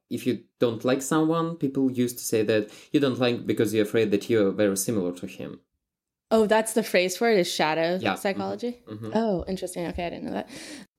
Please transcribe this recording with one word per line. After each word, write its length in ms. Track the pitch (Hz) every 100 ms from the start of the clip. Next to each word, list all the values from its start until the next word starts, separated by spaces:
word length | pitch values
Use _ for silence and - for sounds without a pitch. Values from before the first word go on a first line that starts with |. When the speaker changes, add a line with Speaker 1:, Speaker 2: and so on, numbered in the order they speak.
| _
Speaker 1:
If 160 | 120 127
you 200 | 113 - _
don't 260 | 123 113
like 200 | 127 135
someone, 520 | - 160 156 165 165 165
people 340 | 139 135 135
used 260 | 120 123 120
to 60 |
say 180 | - 113
that 280 | 107 107 101 - -
you 80 | 151
don't 200 | 139 113
like 260 | 123 120 95
because 300 | 107 110 110
you're 100 | 101
afraid 240 | 117 107
that 180 | 98 -
you're 240 | 117 98
very 240 | 92 104 95
similar 360 | - 110 87
to 160 | 87 98
him. 320 | - - - _ _ _ _ _ _ _
Speaker 2:
Oh, 140 | 226 208
that's 280 | 214 220
the 100 | -
phrase 340 | - 185 180 185
for 120 | 233
it, 80 | 214
is 120 | 175
shadow 460 | - 156 156 165 185
Speaker 1:
Yeah. 140 | 214
Speaker 2:
psychology? 720 | 190 202 196 190 208 240 240 -
Speaker 1:
Mm-hmm. 200 | 107 113
Mm-hmm. 100 | 220
Speaker 2:
Oh, 260 | 226 180 -
interesting. 400 | 190 180 180 170
Okay, 180 | 180 170
I 60 |
didn't 140 | - -
know 80 |
that. 160 | 190 - 262 - 294 208